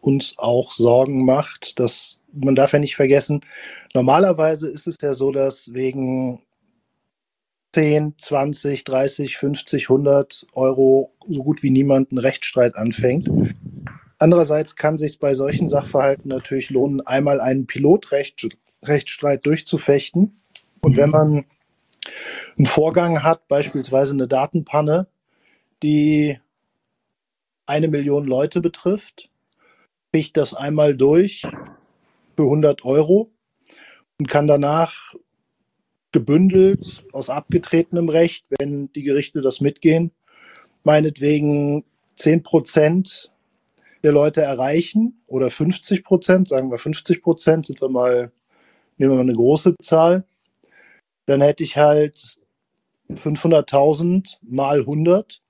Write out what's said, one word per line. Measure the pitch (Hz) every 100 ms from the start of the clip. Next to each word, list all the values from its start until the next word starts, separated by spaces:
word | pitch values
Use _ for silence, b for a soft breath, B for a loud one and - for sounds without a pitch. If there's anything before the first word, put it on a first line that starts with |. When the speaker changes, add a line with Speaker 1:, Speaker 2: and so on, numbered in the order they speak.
Speaker 1:
uns | - 139 - -
auch | 123 120 135
Sorgen | - 117 120 135 135 131
macht, | 131 151 - - -
dass, | 123 - - - _
man | 147 135 135
darf | 143
ja | 147
nicht | 143 -
vergessen, | 139 139 - 147 B B B B B
normalerweise | 135 127 147 190 165 156 160 156
ist | 151 -
es | 160
ja | 147
so, | 127 135
dass | 139 135 135 -
wegen | 123 131 135 131 131 131 123 _ _ _ _ _ _ _ _ _ _ _ _ _
zehn, | - 151 151 151 151
zwanzig, | - 143 139 139 143 135
dreißig, | - 131 135 - 139 -
fünfzig, | 139 147 - 143 -
hundert | 131 143 139 139 - -
Euro | - 131 131 135 135 135 _ -
so | 151
gut | 135 156
wie | 139
niemand | 131 139 135 135
einen | 127
Rechtsstreit | 123 - - - 120 -
anfängt. | 113 117 123 139 - - - - - - - B B _
Andererseits | 156 175 151 151 156 -
kann | 151 156
sich's | 151 -
bei | 143
solchen | 135 135 143 165
Sachverhalten | 143 139 143 139 139 139
natürlich | 131 - 135 123
lohnen, | 135 143 139
einmal | - 135 147 139
einen | 127 131 127
Pilotrechtsstreit | - 139 - - 139 139 - - - _ _ - 147 - - 143 135 143
durchzufechten. | 156 - - - 143 - 170 202 _ _ - _ _
Und | - 131
wenn | 143
Speaker 2:
Mhm. |
Speaker 1:
man | 151 151 147 - _ _ _ _ _ - B B B B B
einen | 147
Vorgang | - 156 175 175 165
hat, | 156 165 _
beispielsweise | 143 147 143 131 131 139
eine | 139 123
Datenpanne, | 131 143 - - 147 151 160 185 _ _ _ _ _ _ _
die | 151 151 147 151 147 139 _ _ _ _ _ _ _ _ _ _ _ _ -
eine | 147 160
Million | 151 143 143 143
Leute | 127 151 175
betrifft, | 170 - - 208 - _ - _ _ _ _ _ _ _ _
kriege | 156
ich | 156
das | - 139
einmal | - 139 151 151 135
durch | 135 160 196 - - - - - _ _ _ _ _ -
für |
hundert | 151 151 151 139
Euro | - 139 156 190 226 _ _ _ b b b b b _
und | 143
kann | 147 147
danach | 147 143 151 165 - - - _ _ _ _ _ _ _ _ _
gebündelt | - 117 151 190 185 190 202 - - -
aus | 135 -
abgetretenem | 139 - - - 165 170 170 170
Recht, | 226 240 - _ 135
wenn | 143 143 139
die | -
Gerichte | 139 143 143 156
das | 131 -
mitgehen, | 143 - 165 160 170 _ b b b b b b
meinetwegen | - 151 156 147 143 151 147 147 143 147 - _ _ _
zehn | - 165
Prozent | - 165 - - 151 175 185 - - _ _ _ _ _ b b
der | 151
Leute | 147 151 151
erreichen | 147 131 131 156 175 214 226 - _
oder | 131 131
fünfzig | - 156 180 - 190
Prozent, | - 180 - 185 185
sagen | 135 131
wir | 120
fünfzig | - 151 - 175
Prozent, | - 165 - 156 151
sind | 139
wir | 135
mal, | 127 123 123 120 _ _ _ _ _ _ _
nehmen | 135
wir | 131
mal |
eine | 127 117
große | 120 151 - 175
Zahl, | - 160 165 185 185 _ _ _ b b b b _ _ -
dann | 139
hätte | 143 147
ich | 160 -
halt | 147 147 151 _ - - _ _ _ _ _ _ _
fünfhunderttausend | - - 151 170 160 - 139 143 151 170 185 190 -
mal | - 127 139 147 123
hundert. | 151 165 185 220 - _